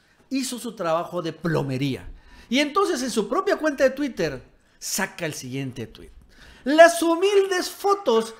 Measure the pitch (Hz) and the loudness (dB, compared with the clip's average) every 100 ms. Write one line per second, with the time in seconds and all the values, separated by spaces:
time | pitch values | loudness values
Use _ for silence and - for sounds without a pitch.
0 | _ _ _ 262 262 240 233 - 170 160 | _ _ _ -6 -4 -8 -10 -6 -2 0
1 | 170 175 165 156 175 151 139 131 139 113 | -2 -6 -6 -4 -2 -2 -2 -2 -2 -4
2 | 90 - - - - 247 294 302 381 302 | -10 -18 -20 -20 -2 0 2 2 0 0
3 | 254 220 220 302 403 330 311 277 269 269 | -2 -2 -2 -2 0 0 0 2 0 2
4 | 285 220 160 131 - _ _ _ - - | -6 -2 -4 -4 -14 _ _ _ -8 -4
5 | 190 - 165 - 131 131 139 120 110 - | -6 -6 -8 -8 -10 -8 -8 -10 -14 -14
6 | - - - - - - 247 302 339 339 | -20 -20 -20 -20 -20 -10 0 8 8 8
7 | 330 330 392 403 381 359 - - 392 403 | 0 2 4 4 2 -2 -4 -4 0 0
8 | - 226 220 | 2 0 0